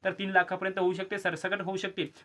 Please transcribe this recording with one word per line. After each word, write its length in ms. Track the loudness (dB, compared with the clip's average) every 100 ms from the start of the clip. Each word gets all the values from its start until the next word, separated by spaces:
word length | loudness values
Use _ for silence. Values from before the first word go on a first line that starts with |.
| -2
तर 60 |
तीन 180 | -2 2
लाखापर्यंत 500 | 4 4 0 -2 2
होऊ 140 | 2
शकते, 240 | 2 -4 -2
सरसकट 440 | -2 0 -2 -2
होऊ 140 | -2 -2
शकते. 360 | -4 -4 -6 -6